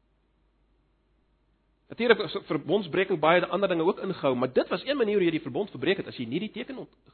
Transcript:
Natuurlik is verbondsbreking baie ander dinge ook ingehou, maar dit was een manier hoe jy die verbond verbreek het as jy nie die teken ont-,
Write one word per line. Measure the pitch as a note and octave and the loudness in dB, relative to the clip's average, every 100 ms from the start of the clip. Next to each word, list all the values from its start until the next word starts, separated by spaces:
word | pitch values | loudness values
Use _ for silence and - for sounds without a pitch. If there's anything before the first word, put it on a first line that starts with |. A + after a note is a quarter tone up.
| _ _ _ _ _ _ _ _ _ _ _ _ _ _ _ _ _ _ _ | _ _ _ _ _ _ _ _ _ _ _ _ _ _ _ _ _ _ _
Natuurlik | C3+ A#3+ A3 E3+ | 0 4 4 2
is | C3+ - | -8 -4
verbondsbreking | D#3+ C#3 G3 F3+ D#3+ F#3+ F3 | -4 0 -2 0 -2 0 2
baie | D#3 F3 F3 | 6 6 4
ander | F3+ G3 | 0 0
dinge | E3+ E3 | 2 0
ook | - G3 | 0 -4
ingehou, | - C#3+ B2 | -2 0 0
maar | B2+ | 0
dit | D#3+ - | 0 0
was | F#3 C4 | -2 -2
een | C#4+ | -2
manier | A3 G#3 | 0 2
hoe | F3 | 2
jy | D#3 | 0
die | C#3 | -4
verbond | C#3 G#3+ | -6 -6
verbreek | C3+ D#3+ G3 | -4 -2 -2
het | - | -4
as | G#2+ | -8
jy | A2+ | -6
nie | D3 | -4
die | G#3+ | -6
teken | G#3 B3+ C4 | -8 -10 -12
ont-, | - _ _ | -14 _ _